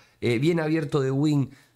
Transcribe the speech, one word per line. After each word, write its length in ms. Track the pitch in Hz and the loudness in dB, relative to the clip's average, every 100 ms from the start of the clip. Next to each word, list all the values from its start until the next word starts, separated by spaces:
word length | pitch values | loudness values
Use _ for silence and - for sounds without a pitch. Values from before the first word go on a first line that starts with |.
| - _ | -18 _
eh, 160 | 113 120 | -2 0
bien 200 | 156 170 | 2 0
abierto 440 | 156 160 147 151 | 0 -2 -2 -2
de 80 | 131 | 0
wing, 400 | 135 151 147 127 - _ | 0 2 0 -2 -8 _